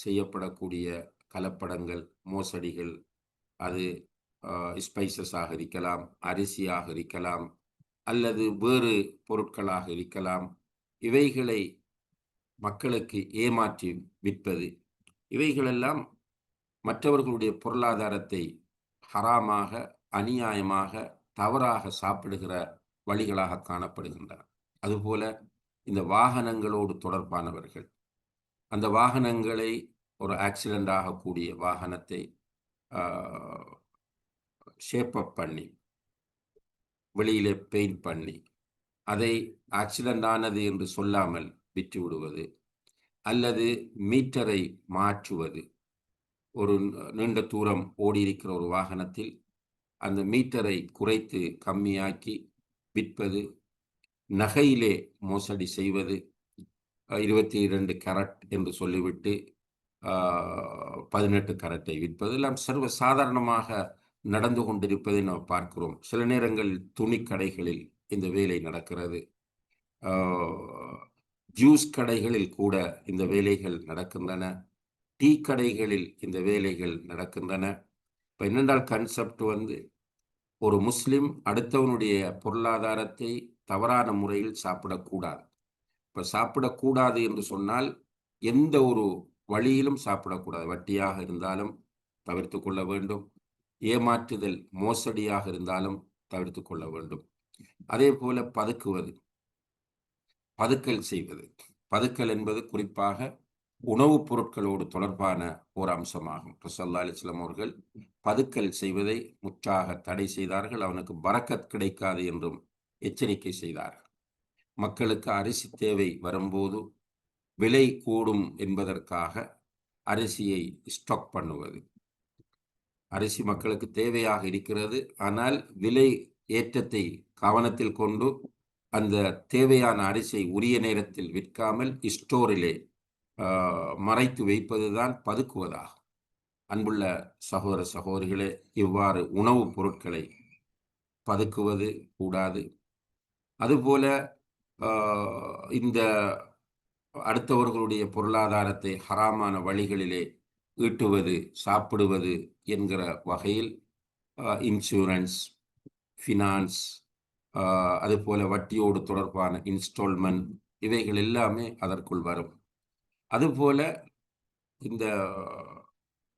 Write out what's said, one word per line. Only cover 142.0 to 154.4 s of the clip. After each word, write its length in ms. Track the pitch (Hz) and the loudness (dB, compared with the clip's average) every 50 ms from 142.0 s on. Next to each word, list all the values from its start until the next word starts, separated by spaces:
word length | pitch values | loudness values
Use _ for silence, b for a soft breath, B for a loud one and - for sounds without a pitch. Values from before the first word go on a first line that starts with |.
| - _ _ | -14 _ _
கூடாது. 480 | - 92 92 92 95 95 92 92 101 - - - _ _ _ _ _ _ _ _ _ _ _ _ _ _ _ _ - | -6 -4 -2 0 0 0 0 -2 -4 -8 -8 -14 _ _ _ _ _ _ _ _ _ _ _ _ _ _ _ _ -2
அதுபோல, 440 | 113 120 151 135 123 135 139 135 135 139 139 135 139 - - _ _ _ _ _ _ _ _ - | 2 4 4 4 6 6 6 6 6 4 2 0 -2 -6 -12 _ _ _ _ _ _ _ _ -4
ஆ, 120 | 110 110 110 110 107 107 104 104 101 107 113 127 - - - - - - | -2 0 0 2 2 2 0 0 0 -4 -4 -6 -8 -10 -10 -12 -8 -4
இந்த 280 | 120 127 117 123 113 117 113 110 107 104 101 98 - - - - _ _ _ _ _ _ _ _ _ _ _ _ - | -2 0 0 2 2 2 2 4 4 2 2 0 -2 -4 -8 -16 _ _ _ _ _ _ _ _ _ _ _ _ -12
அடுத்தவர்களுடைய 880 | - - 110 110 120 117 - 131 120 120 117 110 113 113 107 107 104 104 101 | -6 -2 0 0 0 2 4 4 4 4 4 2 0 0 0 0 0 -2 -2
பொருளாதாரத்தை 800 | - 107 104 110 110 110 107 107 107 104 101 101 98 - - 98 95 95 | -2 -2 0 2 2 2 2 4 2 2 2 2 0 -2 -4 -4 -6 -6
ஹராமான 560 | - - 101 101 110 110 110 107 104 101 98 95 | -4 -4 2 2 4 4 4 2 0 0 0 -2
வழிகளிலே 600 | 87 92 98 101 104 92 101 98 95 90 90 90 85 - - _ _ _ _ _ _ _ - - | -2 0 0 0 0 0 0 -2 -2 -2 -2 -4 -4 -6 -8 _ _ _ _ _ _ _ -2 2
ஈட்டுவது, 580 | 117 117 117 117 120 104 98 98 90 87 90 80 - - | 2 2 2 4 4 4 4 4 4 2 0 -2 -2 -6
சாப்பிடுவது 800 | - - - 98 101 104 104 - 117 104 101 95 98 92 90 90 87 85 - - _ _ - | -12 -8 0 2 2 2 2 2 4 4 6 6 4 2 2 0 -2 -2 -4 -10 _ _ -6
என்கிற 380 | - 104 98 101 92 95 92 90 85 82 - - | -4 -2 0 0 0 0 0 -2 -2 -4 -6 -4
வகையில், 460 | 90 87 87 - 101 104 110 117 110 - - _ _ _ _ _ _ _ _ _ _ - | -4 -4 -2 0 0 0 0 0 -4 -6 -12 _ _ _ _ _ _ _ _ _ _ -12
ஆ, 200 | - | -6